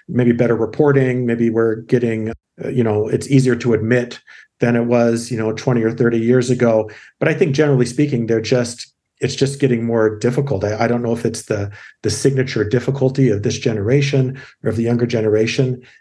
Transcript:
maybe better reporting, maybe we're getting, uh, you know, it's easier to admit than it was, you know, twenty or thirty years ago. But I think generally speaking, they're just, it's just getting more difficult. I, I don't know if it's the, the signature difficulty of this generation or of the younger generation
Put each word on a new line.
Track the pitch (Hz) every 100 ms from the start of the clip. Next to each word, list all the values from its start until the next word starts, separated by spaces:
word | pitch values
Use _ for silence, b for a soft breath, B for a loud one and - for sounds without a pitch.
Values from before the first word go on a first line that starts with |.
| B
maybe | 123 120
better | 117 120 110
reporting, | 113 - 147 135 131 123 120
maybe | 117 117
we're | 113 113 110
getting, | - 123 117 110 110 113 _ -
uh, | -
you | 131
know, | 113 104 110
it's | 139 -
easier | 135 127 120
to | 123
admit | 107 110 123 120 - B B B -
than | 120 117
it | 120
was, | 120 120 117 117
you | 110
know, | 110
twenty | 107 - 120
or | 113
thirty | 113 117 117
years | 113 127 123
ago. | 120 120 110 107 B B B
But | 151
I |
think | 151 180
generally | 139 147 127
speaking, | 120 - 147 120 113
they're | 113
just, | 107 123 117 - - _ _ -
it's | -
just | - 135 -
getting | 131 117
more | 117 113 110 107
difficult. | 117 135 139 98
I, | 104 107
I | 117
don't | 120
know | 117
if | 117 113
it's | 117 -
the, | 107 101 B B B
the | 107
signature | 98 139 135 127 - 104
difficulty | 123 - 139 135 135 127
of | 101
this | 98 -
generation | 123 110 101 143 139 139 127 135 B B
or | 131
of | 107
the |
younger | 113 120 117
generation | 120 107 107 113 - 127 123 B B